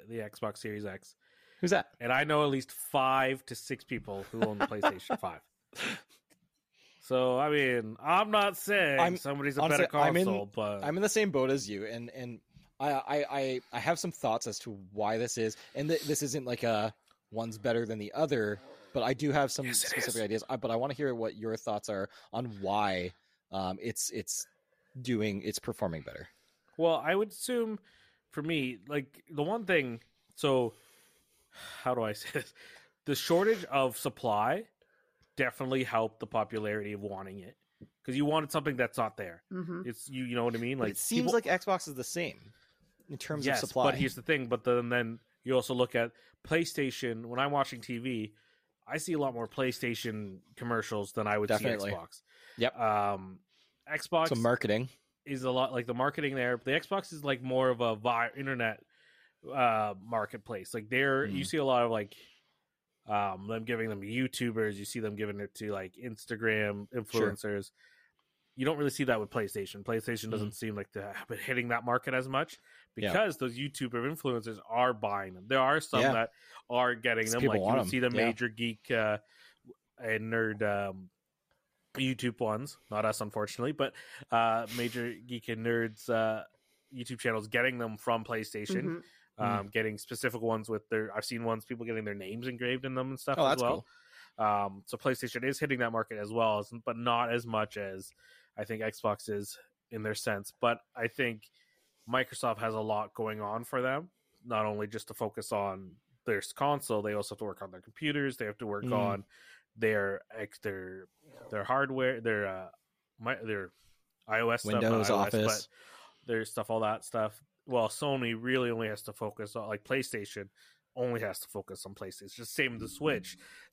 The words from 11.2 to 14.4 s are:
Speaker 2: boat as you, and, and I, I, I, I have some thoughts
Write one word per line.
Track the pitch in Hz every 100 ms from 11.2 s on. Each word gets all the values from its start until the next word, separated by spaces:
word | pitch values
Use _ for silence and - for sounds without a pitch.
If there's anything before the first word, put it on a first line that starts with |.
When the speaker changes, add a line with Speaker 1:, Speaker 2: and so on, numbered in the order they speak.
| 202
Speaker 2:
boat | 147 131
as | 135 113
you, | 101 107
and, | 117 120
and | 131 123 110 _ - - -
I, | 143
I, | 135 - 147 143
I, | 139 135 127 -
I | 117
have | 120 170
some | 180
thoughts | - 123 113